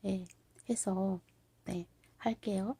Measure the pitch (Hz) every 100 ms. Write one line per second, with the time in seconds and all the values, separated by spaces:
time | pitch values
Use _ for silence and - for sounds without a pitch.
0 | 202 190 180 - _ - - 233 - 185
1 | 196 185 - _ _ _ - 180 175 -
2 | - - 226 226 - 190 196 277